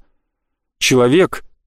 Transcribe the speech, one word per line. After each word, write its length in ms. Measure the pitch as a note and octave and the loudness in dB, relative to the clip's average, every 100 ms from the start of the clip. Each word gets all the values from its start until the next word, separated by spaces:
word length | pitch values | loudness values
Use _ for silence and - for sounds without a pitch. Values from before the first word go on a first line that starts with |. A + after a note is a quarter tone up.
| _ _ _ _ _ _ _ - | _ _ _ _ _ _ _ -8
Человек — 640 | - B2+ B2 E3 F3+ - - _ | -2 0 2 2 0 -6 -18 _